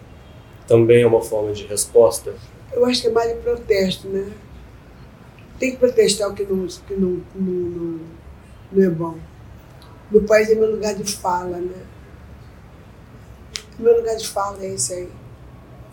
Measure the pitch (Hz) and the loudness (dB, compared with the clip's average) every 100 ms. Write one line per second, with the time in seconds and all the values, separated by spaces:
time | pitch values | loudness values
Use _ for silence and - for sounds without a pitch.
0 | - - - - - - - 117 113 120 | -20 -20 -20 -20 -20 -20 4 6 8 6
1 | 117 113 - 107 104 101 98 104 - 120 | 6 4 2 -2 -4 -6 -6 -6 2 6
2 | 110 - 101 101 - - - 233 247 - | 6 4 -8 -14 -18 -20 -8 0 2 2
3 | 233 226 233 233 240 233 - 196 190 180 | 0 0 0 -2 -4 -4 0 0 0 -4
4 | 190 196 202 - - - - - - - | -6 -6 -8 -12 -20 -20 -20 -20 -20 -20
5 | - - - - - - 254 254 247 226 | -20 -20 -20 -20 -20 -6 -4 0 2 4
6 | 208 - 202 202 196 190 170 - - 196 | 2 2 -4 -4 -4 -4 -4 -10 -8 -2
7 | 185 170 - 190 185 180 175 170 170 165 | 0 -2 -8 -6 -4 -4 -4 -6 -8 -8
8 | 160 - - - - - - 196 190 160 | -12 -20 -20 -20 -20 -20 -2 2 2 0
9 | 165 160 - - - - - - - - | -6 -8 -16 -20 -20 -20 -20 -20 -20 -20
10 | - 208 202 220 214 220 220 208 208 196 | 0 2 4 4 4 2 2 0 -4 -6
11 | 202 - 190 180 180 175 180 185 - - | -8 -6 -4 -4 -4 -8 -8 -10 -18 -20
12 | - - - - - - - - - - | -20 -20 -20 -20 -20 -20 -20 -20 -20 -20
13 | - - - - - - - - 226 233 | -20 -20 -20 -20 -16 -16 -16 0 2 2
14 | 226 220 - 202 202 196 190 190 - 180 | 0 -6 -6 -6 -6 -8 -10 -6 -6 -8
15 | 180 - - - - - - - - | -12 -16 -20 -20 -20 -20 -20 -20 -20